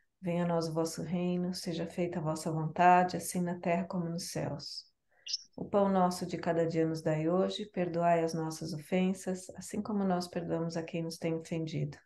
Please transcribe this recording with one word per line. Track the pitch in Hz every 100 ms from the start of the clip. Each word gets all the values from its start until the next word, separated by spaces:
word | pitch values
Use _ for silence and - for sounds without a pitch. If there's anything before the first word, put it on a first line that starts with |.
| _ _
Venha | 180 170
a | 175
nós | 170 160
o |
vosso | 156 165 -
reino, | 156 175 180 180 180
seja | 185 - 165 165
feita | - 175 175
a |
vossa | 156 156 175
vontade, | 156 156 156 180 180 180 175
assim | - 185
na | 175 175
terra | 185 170 185
como | 185 165
nos | 170 -
céus. | 160 147 147 - - - _ _ _ - - - -
O |
pão | 185 202 196
nosso | 190 180 180 175
de | 165
cada | - 165 160
dia | 160 160
nos | 160
dai | 160 156 156
hoje, | 180 196 196 214
perdoai | - 175 165 170 170
as | 165
nossas | 165 160 160 160
ofensas, | 160 - 185 185 190 - 185 -
assim | - 185 208
como | 208 208
nós | 190 180 180
perdoamos | 180 170 165 165 170
a |
quem | 165 170
nos | 165 165
tem | 170 160
ofendido. | 160 165 160 147 147 -